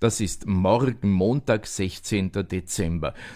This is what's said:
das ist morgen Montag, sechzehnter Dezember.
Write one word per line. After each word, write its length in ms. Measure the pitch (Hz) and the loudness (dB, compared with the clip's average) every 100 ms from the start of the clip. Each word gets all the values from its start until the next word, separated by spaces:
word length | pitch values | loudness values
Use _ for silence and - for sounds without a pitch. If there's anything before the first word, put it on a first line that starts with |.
das 200 | 113 - | 0 0
ist 260 | 101 - 98 | -4 -4 -2
morgen 640 | 95 92 117 131 117 101 | 2 4 4 2 0 2
Montag, 560 | 92 101 139 - 107 - | 4 4 2 2 0 0
sechzehnter 760 | - 95 - - 104 95 101 | -4 -4 -4 -2 -2 0 -2
Dezember. 720 | 90 92 - - 87 82 76 - - | -4 -6 -6 -2 -2 0 -4 -6 -16